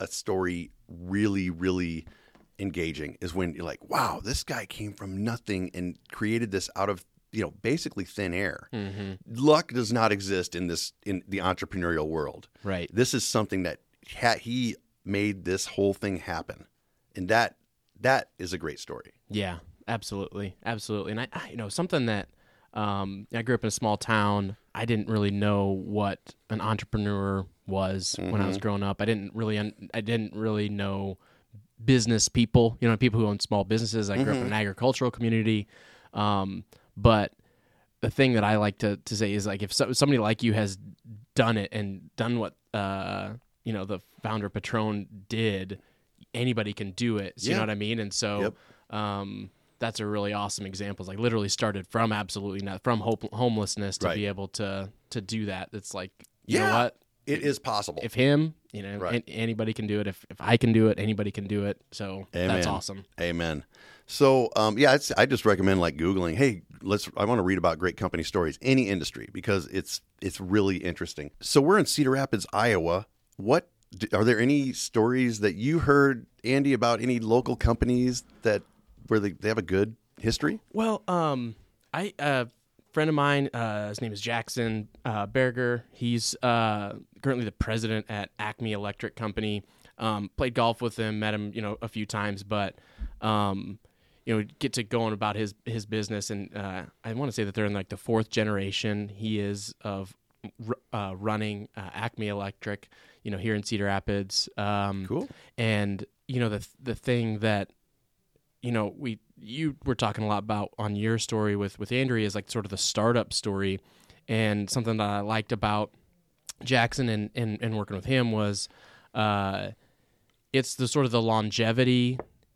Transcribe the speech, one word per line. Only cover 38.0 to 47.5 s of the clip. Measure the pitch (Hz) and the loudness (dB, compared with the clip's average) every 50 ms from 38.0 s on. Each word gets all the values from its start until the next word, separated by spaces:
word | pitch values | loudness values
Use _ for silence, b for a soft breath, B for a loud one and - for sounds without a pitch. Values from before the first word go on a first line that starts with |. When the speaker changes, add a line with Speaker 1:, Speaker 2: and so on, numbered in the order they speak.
Speaker 2:
the | - 107 | -2 0
thing | - - 135 127 120 | 4 4 6 6 6
that | 110 104 | 6 6
I | 104 107 107 | 6 4 4
like | 104 104 98 - | 4 2 2 0
to, | 110 104 101 - | 0 0 0 -2
to | - - 117 | -4 -6 -2
say | 101 110 101 | 0 0 0
is, | 101 104 98 | 0 0 -2
like, | 104 98 98 | -2 -4 -4
if | 104 95 | -4 -2
so-, | - 151 139 101 127 | 0 0 0 2 2
somebody | - 143 143 143 120 | 2 4 4 4 4
like | 104 107 110 - | 4 2 2 2
you | 120 113 | 2 2
has | 104 110 107 98 98 98 - 101 - - - 117 107 104 - _ _ | 4 4 2 0 -2 -6 -12 -16 -20 -20 -20 -20 -18 -18 -20 _ _
done | - 117 113 113 | 2 4 4 2
it | 107 98 - | 2 0 -2
and | - 107 101 98 98 92 - - - | -4 -6 -6 -6 -8 -10 -14 -10 -6
done | - 113 120 120 117 | -4 -2 0 0 -2
what, | 110 98 - _ _ _ - | -2 -4 -8 _ _ _ -4
uh, | 107 101 98 98 95 92 95 98 98 98 101 110 123 - _ _ _ - | -2 -2 -2 -2 -4 -4 -4 -4 -6 -6 -8 -10 -14 -18 _ _ _ -8
you | 113 | -6
know, | 110 98 95 | -6 -6 -4
the | 98 101 90 - _ _ _ | -6 -6 -8 -8 _ _ _
founder | - 107 110 110 101 95 | -6 -4 -2 -2 -2 -4
Patron | - 104 - - - 110 107 110 104 104 98 - 107 98 101 - | -4 -6 -4 -2 -2 0 0 0 -2 -4 -6 -8 -14 -18 -10 -6
did, | 113 117 113 107 98 95 95 95 98 - _ _ _ _ _ _ _ _ - - - | -2 0 0 0 0 -2 -4 -8 -10 -12 _ _ _ _ _ _ _ _ -18 -10 -6
anybody | 117 123 127 120 117 107 104 | -2 0 0 0 0 -2 -2
can | 104 - 104 98 | -4 -6 -8 -8
do | 92 - 120 117 110 104 | -4 -2 0 0 0 0
it. | 98 92 - - | -2 -6 -8 -6
So | 98 | -2
you | 120 | 0